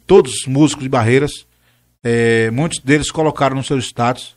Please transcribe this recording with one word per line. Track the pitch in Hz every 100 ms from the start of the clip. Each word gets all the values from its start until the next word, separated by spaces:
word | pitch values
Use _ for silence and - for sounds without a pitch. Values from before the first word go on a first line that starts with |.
| -
todos | 196 147 -
os | 135
músicos | 139 147 -
de | 131
Barreiras, | 131 110 135 143 - - _ _ _ _ _
é, | 120 117 117 113 113
muitos | 120 131 -
deles | 127 147 135
colocaram | - 156 - 139 135
nos | -
seus | 139 -
status | - 117 - -